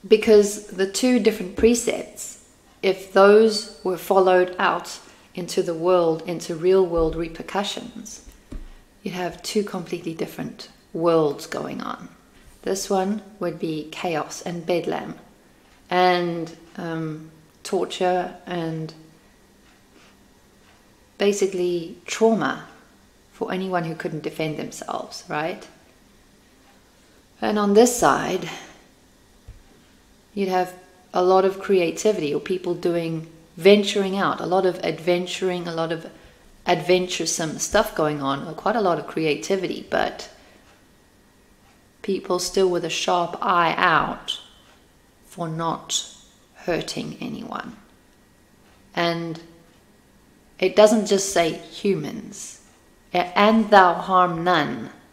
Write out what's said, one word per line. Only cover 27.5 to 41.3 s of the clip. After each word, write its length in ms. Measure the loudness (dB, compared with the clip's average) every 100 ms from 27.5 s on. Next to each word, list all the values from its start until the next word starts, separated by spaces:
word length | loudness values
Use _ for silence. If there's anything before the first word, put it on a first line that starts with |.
| 0
on 160 | 4
this 240 | 6 6 6
side, 520 | 2 2 0 -4 -6 -14 -18 -20 _ _ _ _ _ _ -20 -20 -20 -20 _ _ _ _ _
you'd 160 | -6 0
have 240 | 0 0 -6 -20 -20 _
a 100 | 2
lot 220 | 6 6 4
of 140 | 0
creativity 760 | 0 2 2 0 0 0 0
or 60 | -2
people 360 | -2 -4 -2 -2
doing, 520 | 0 0 -2 -6 -8 -20 -20 4
venturing 600 | 6 8 6 -2 -2 0
out, 240 | -2 -2
a 40 | 0
lot 200 | 2 2
of 120 | 0
adventuring, 840 | -4 -4 0 0 -2 -4 -2 -2 -6
a 60 |
lot 180 | -4 -4
of 140 | -4 -10 -20 -20 _ -20 -10 -2
adventuresome 920 | 0 4 2 2 -4 -4 -4 -4 -6
stuff 380 | 0 0 0 0
going 260 | -2 0
on, 320 | -4 -4 -6 -6
quite 200 | -2 0
a 60 |
lot 180 | 0 0
of 80 | -4
creativity, 800 | -4 -2 -2 -2 -2 -2 -8 -2
but 400 | 0 0 -4 -18 -20 -20 -20 _ _ _ _ _ _ _